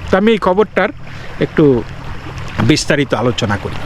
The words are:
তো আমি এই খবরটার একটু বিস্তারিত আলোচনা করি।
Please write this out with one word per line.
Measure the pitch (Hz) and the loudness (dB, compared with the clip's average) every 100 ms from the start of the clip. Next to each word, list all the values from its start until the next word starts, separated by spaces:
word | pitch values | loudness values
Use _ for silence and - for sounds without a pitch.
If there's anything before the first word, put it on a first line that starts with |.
| - | 0
তো | 190 | 2
আমি | 214 | 4
এই | 220 | 4
খবরটার | - 185 214 - 196 - - - - - | 2 2 2 0 -2 -2 -12 -12 -8 -4
একটু | 147 - 151 123 - - - - - - - - | -2 4 4 4 0 -8 -10 -10 -10 -10 -8 0
বিস্তারিত | - 151 - 147 135 | 2 2 2 0 2
আলোচনা | 113 123 113 110 98 | 0 0 0 -2 -2
করি। | 101 - | -4 -6